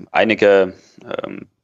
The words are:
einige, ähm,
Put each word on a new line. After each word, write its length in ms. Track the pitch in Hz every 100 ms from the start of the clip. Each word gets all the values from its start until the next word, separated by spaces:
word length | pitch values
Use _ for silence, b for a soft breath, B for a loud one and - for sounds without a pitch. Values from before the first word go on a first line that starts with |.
| 92
einige, 600 | - 107 107 104 98 95 95 b b 92 95 -
ähm, 220 | 98 - _